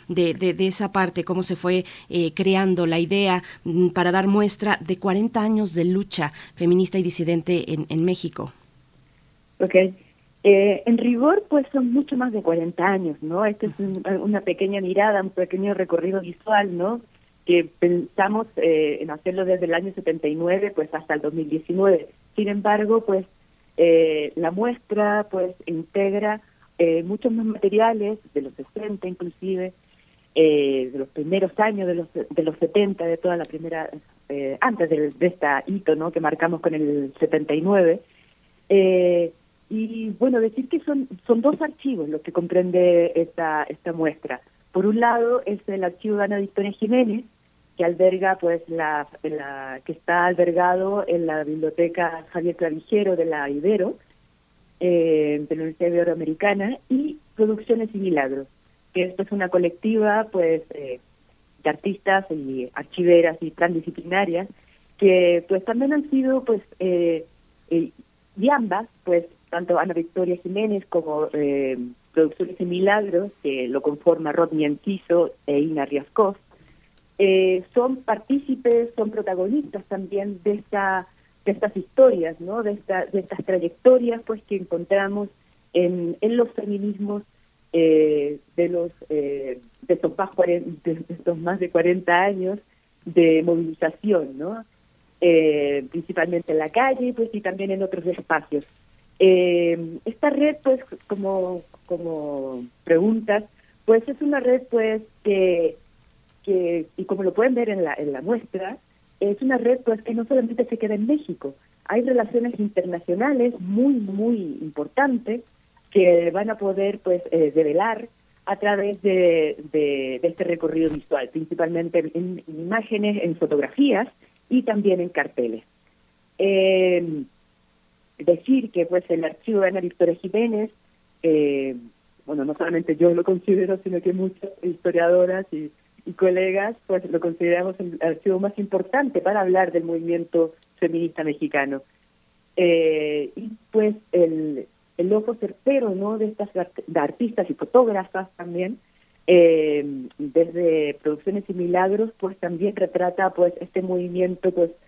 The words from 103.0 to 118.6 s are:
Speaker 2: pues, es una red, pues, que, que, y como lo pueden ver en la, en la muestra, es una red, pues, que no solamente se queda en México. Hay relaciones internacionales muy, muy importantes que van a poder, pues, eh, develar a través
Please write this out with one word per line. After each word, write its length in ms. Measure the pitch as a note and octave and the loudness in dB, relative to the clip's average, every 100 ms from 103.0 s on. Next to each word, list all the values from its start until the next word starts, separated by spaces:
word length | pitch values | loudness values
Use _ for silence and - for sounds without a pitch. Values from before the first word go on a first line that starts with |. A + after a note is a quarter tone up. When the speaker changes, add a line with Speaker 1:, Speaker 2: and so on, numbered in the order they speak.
| G#3 A3+ G#3+ G#3 G#3+ _ _ _ - | 4 2 0 -2 -2 _ _ _ 2
Speaker 2:
pues, 200 | A3+ A3+ | 2 2
es 140 | C4+ | -4
una 200 | D4 C#4+ | -2 0
red, 200 | B3 B3+ B3+ | 2 0 0
pues, 300 | A#3 A3 A3 A3 _ | -2 0 -2 -8 _
que, 520 | G#3 G3 F#3 E3+ D#3+ - _ _ _ _ _ _ | -2 2 2 2 0 -4 _ _ _ _ _ _
que, 400 | - F#3 E3+ E3+ D#3+ - | -4 -2 0 -2 -6 -10
y 60 | F#3+ | -6
como 160 | G3 | -2
lo 100 | F#3 | 0
pueden 220 | F3+ B3+ | 2 2
ver 160 | A#3+ A3+ | 2 0
en 120 | F#3+ | -2
la, 120 | D#3+ | -2
en 180 | - D3 | -2 -4
la 80 | C3+ | -4
muestra, 560 | E3 A#3 - F#3 F#3+ C4 _ _ _ _ | -4 -4 -4 -10 -10 -12 _ _ _ _
es 200 | G3+ G3+ | -2 0
una 160 | C4 B3 | 0 0
red, 220 | A#3+ B3+ A#3 | 2 2 0
pues, 160 | A3 | -2
que 100 | A#3 | -4
no 140 | A3+ A3+ | -6 0
solamente 400 | C4 A3+ A#3 A#3 | 0 0 -2 -2
se 100 | A3+ | -2
queda 200 | G#3+ G#3 | -2 -2
en 100 | A3+ | 0
México. 480 | D4 A#3+ E3+ C#3 - _ _ - | -2 -2 -10 -10 -12 _ _ -4
Hay 160 | A3 | 0
relaciones 580 | B3 B3 G#3+ A#3+ A#3+ A3+ | 2 2 0 0 -2 -2
internacionales 1000 | G#3 F#3 F3 E3+ - F3+ C4+ C4+ A#3+ A#3+ | -2 -2 -2 -4 -2 -2 0 2 0 -2
muy, 360 | F#3 G#3 C#4 | -2 2 2
muy 640 | B3+ G3 G3 A3+ A3+ E3 - | 2 -2 -2 0 0 -4 -8
importantes 800 | D#3 D3 D3+ - C#4+ A#3 G#3 A#3 - _ _ _ _ | -10 -8 -6 0 0 0 -4 -8 -10 _ _ _ _
que 400 | G3+ F3+ E3+ E3+ | 4 6 6 4
van 200 | F#3 G#3+ | 0 -2
a 80 | G#3+ | -2
poder, 400 | G3+ F#3+ G3 G#3 | -2 0 -2 -2
pues, 240 | F#3 F3 - | -2 -2 0
eh, 220 | E3 D3+ | 2 2
develar 580 | D3 D3+ D#3+ A3 G3 D#3 _ _ _ | 4 2 2 0 -4 -10 _ _ _
a 120 | - | -8
través 440 | G3 | -2